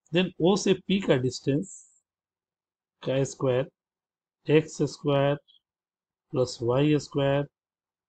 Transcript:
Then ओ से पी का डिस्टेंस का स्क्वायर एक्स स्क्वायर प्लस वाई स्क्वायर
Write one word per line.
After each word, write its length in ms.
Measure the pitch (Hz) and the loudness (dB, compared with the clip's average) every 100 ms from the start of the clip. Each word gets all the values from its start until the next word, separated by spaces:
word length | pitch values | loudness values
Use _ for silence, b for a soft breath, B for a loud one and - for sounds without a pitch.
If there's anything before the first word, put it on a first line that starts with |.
| _ | _
Then 200 | 170 180 - | -2 -2 2
ओ 140 | 165 196 | 2 2
से 180 | 202 185 - | 2 0 0
पी 120 | 190 175 | -2 2
का 80 | 135 | 0
डिस्टेंस 480 | 127 - 139 143 196 - - _ _ _ _ _ _ _ _ _ _ _ | 0 -4 -2 -2 -4 -14 -20 _ _ _ _ _ _ _ _ _ _ _
का 200 | 131 131 | -4 -2
स्क्वायर 460 | 135 - 135 127 143 _ _ _ _ _ _ _ - | -2 -2 0 0 -2 _ _ _ _ _ _ _ 2
एक्स 340 | 151 156 - 147 | 2 2 -4 -4
स्क्वायर 420 | - 147 139 143 143 - _ _ _ _ _ _ _ _ | -4 -2 2 2 -2 -8 _ _ _ _ _ _ _ _
प्लस 240 | 139 123 - | -2 -2 -2
वाई 360 | 117 131 151 147 | -2 0 2 0
स्क्वायर 440 | - 143 139 139 147 _ _ _ _ _ | -2 -2 0 0 -4 _ _ _ _ _